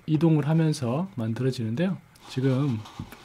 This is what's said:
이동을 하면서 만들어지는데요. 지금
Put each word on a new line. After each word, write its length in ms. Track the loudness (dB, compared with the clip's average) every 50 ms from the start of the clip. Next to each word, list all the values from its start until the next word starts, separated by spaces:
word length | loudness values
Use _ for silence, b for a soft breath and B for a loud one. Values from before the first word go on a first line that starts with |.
| -4
이동을 420 | -2 0 2 4 4 4 4 2 2
하면서 640 | 2 4 4 2 2 0 -2 -2 -2 -2 -2 -4 -4
만들어지는데요. 800 | -4 -4 -2 -2 0 0 -2 -2 -2 -2 -2 -2 0 0 0 -2 -4 -8 -14 -20 -20 -20 -10
지금 500 | -4 0 0 2 2 2 2 0 -2 -2 -6 -8 -12 -14 -14 -14 -16 -20